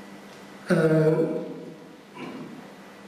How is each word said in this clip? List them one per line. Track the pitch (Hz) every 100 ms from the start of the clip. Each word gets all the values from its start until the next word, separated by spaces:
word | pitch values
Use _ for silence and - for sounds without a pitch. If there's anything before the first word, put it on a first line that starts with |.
| - - - - - - -
Um, | 165 160 156 156 156 - - - - - - - - - - - - - - - - - -